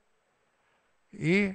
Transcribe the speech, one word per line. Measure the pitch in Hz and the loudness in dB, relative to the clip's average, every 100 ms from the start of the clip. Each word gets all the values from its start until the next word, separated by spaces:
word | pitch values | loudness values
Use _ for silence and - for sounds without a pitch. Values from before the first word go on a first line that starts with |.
| _ _ _ _ _ _ _ _ _ _ _ | _ _ _ _ _ _ _ _ _ _ _
y | - 147 190 202 | -6 0 2 0